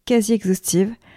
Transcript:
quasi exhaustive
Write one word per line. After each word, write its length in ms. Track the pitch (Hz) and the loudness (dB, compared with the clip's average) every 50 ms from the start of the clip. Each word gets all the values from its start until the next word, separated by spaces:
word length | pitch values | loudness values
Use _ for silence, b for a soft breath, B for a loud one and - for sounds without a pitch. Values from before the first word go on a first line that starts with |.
| - | -4
quasi 280 | - 247 233 208 214 233 | 0 0 0 2 0 -2
exhaustive 580 | 208 - 185 190 - - - - 175 196 220 233 - B B B | -2 0 -2 -2 -2 -2 -2 0 0 0 0 -4 -12 B B B